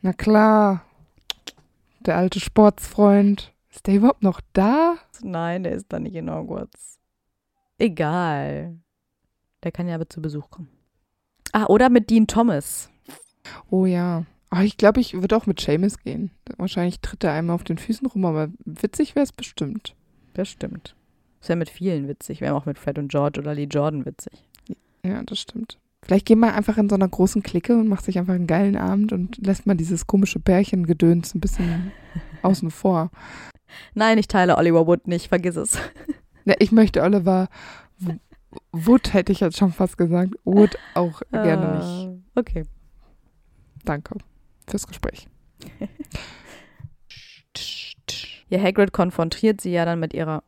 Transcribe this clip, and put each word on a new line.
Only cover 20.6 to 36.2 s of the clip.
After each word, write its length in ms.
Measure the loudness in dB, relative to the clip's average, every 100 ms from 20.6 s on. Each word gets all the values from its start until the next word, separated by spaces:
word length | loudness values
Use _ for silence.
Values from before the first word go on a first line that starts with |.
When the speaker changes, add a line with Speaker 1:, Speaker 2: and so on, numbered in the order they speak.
| -12 -12 -18 _ _ _ _ _
Speaker 2:
Ist 80 | -4
ja 60 | -4
mit 140 | -4
vielen 380 | -6 -4 -4 -6
witzig. 320 | -10 -12 -8
Wär 140 | -4 -4
auch 100 | -4
mit 120 | -8
Fred 220 | -8 -6
und 80 | -4
George 300 | -2 -2 -4
oder 140 | -8 -6
Lee 120 | -4
Jordan 340 | -2 -2 -4 -8
witzig. 400 | -12 -20 _ _ _ _ -18 _ _ -6
Speaker 1:
Ja, 180 | -6
das 160 | -8 -12
stimmt. 400 | -10 -12 -12 -16 _ _
Vielleicht 220 | 0 0 4
geht 120 | 4
man 120 | 4
einfach 240 | 2 -2 0
in 120 | 2
so 60 | 2
einer 120 | 0
großen 360 | 2 0 2
Clique 300 | -4 -6 0 2
und 100 | 2
macht 160 | 0
sich 140 | -2 -4
einfach 140 | -2
einen 120 | -2 0
geilen 280 | 2 2 0
Abend 380 | -2 0 0
und 240 | -2 -6 -6
lässt 280 | -2 -2 0
mal 80 | 0
dieses 300 | 0 -4 0
komische 340 | 2 2 0
Pärchengedöns 960 | 2 2 2 0 0 2 4 4 0
ein 60 | -4
bisschen 520 | -4 -2 -2 -4 -6 -12 -14 -14
Speaker 2:
<laughs> 240 | -14 -4
Speaker 1:
außen 300 | 0 0 -2
vor. 380 | -4 -2 0 -2 -8 -20 -20 -20 -20 _ -20 -14
Speaker 2:
Nein, 240 | 0 2 2
ich 100 | 2
teile 300 | 2 4 4
Oliver 280 | 6 4 4
Wood 220 | 2 2
nicht, 200 | -6 -2
vergiss 260 | -2 0 -4
es. 220 | -4 -6
<laughs> 40 | -8 -14 -12 -12